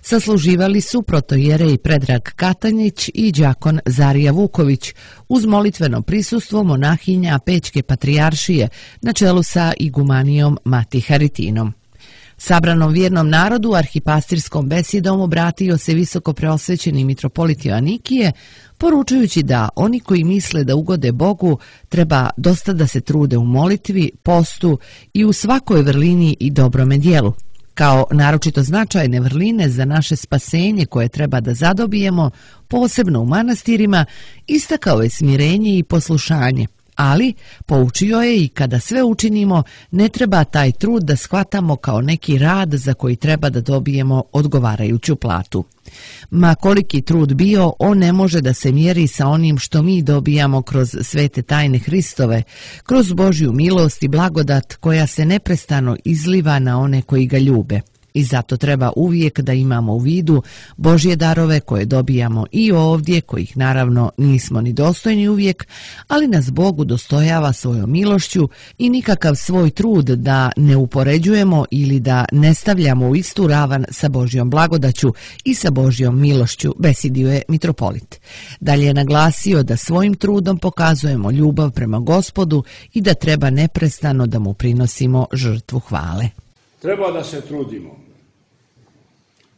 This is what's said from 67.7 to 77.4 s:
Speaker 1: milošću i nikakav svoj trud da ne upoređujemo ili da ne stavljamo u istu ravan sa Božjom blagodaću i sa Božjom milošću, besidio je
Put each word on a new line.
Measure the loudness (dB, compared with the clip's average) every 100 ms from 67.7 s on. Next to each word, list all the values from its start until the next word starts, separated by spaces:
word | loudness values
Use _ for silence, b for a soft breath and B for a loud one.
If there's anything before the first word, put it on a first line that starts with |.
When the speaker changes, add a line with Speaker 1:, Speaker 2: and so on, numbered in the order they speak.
| -4 -2
Speaker 1:
milošću | -2 0 0 0 -2 -2 B B B
i | -2
nikakav | 0 0 0 0 0
svoj | 0 2 0
trud | 0 0 2 2
da | 0 0 0 0 2
ne | 4 4
upoređujemo | 2 0 0 2 2 2 4 2 0
ili | -2 0 0
da | 0 0 0
ne | 2 4
stavljamo | 2 0 0 2 2 2
u | 0
istu | -2 -2 0
ravan | 2 0 -2 -4
sa | -4 -2
Božjom | -2 -2 -2 0
blagodaću | 2 2 2 0 0 -2 -2 B B
i | -4 -2
sa | 0
Božjom | 0 0 2 0 2
milošću, | 2 2 0 -2 -6 0
besidio | 0 0 -2 -2 0
je | -2